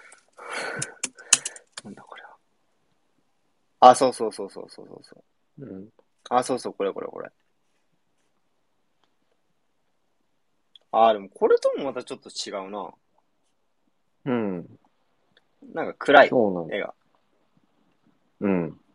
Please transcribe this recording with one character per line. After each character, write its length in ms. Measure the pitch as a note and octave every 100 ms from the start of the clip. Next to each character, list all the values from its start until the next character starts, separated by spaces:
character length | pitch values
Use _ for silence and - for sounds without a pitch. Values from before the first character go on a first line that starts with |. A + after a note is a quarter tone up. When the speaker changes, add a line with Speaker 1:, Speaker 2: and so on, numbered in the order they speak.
| - - _ - - - - - - - - - - - - - _ -
Speaker 1:
<laughs> 20 | -
な 40 |
ん 40 |
だ 80 | -
こ 120 | -
れ 80 | -
は。 140 | - - _ _ _ _ _ _ _ _ _ _ _ _ _ -
あ、 140 | B2
そ 160 | B2+ C3+
う 20 |
そ 160 | - A2
う 40 |
そ 120 | -
う 60 | G2
そ 120 | F#2+
う 80 | F#2
そ 120 | -
う 40 | F#2+
そ 80 |
う 60 | -
そ 220 | - - _ _ _ -
う。 60 |
Speaker 2:
う 120 | B2+ F#2+
ん。 80 | G#2 _ _ _ -
Speaker 1:
あ、 140 | B2
そ 100 | B2+
う 40 | B2+
そ 120 | G#2+
う、 40 |
こ 100 | -
れ 80 | G2
こ 80 | -
れ 60 | -
こ 120 | -
れ。 100 | - _ _ _ _ _ _ _ _ _ _ _ _ _ _ _ _ _ _ _ _ _ _ _ _ _ _ _ _ _ _ _ _ _ _ _ -
あ、 200 | G#2+ A2+
で 60 | G#2+
も 100 | F#2+
こ 180 | - A3
れ 100 | A#4
と 140 | C5+ A#4+
も 80 |
ま 80 | C#3+
た 100 | B2
ち 80 | -
ょ 40 | C3
っ 40 |
と 80 | -
違 240 | - - G2+ F#2+
う 40 |
な。 240 | G#2 F#2 - _ _ _ _ _ _ _ _ _ _ _ _ C#3+
Speaker 2:
う 60 |
ん。 460 | A#2+ G#2 F2+ E2 A2 _ _ _ _ _ _ _ _ -
Speaker 1:
な 100 | E3+
ん 40 | A#2
か 80 |
暗 320 | - - C#3+ B2+
い、 20 |
Speaker 2:
そ 220 | C3 G#2+
う 40 |
な 80 | F2+
ん 60 | E2
だ。 80 | G#2
Speaker 1:
絵 40 |
が。 140 | - - _ _ _ _ _ _ _ _ _ _ _ _ _ -
Speaker 2:
う 80 | G2+
ん。 320 | F#2 D#2+ C#2+ _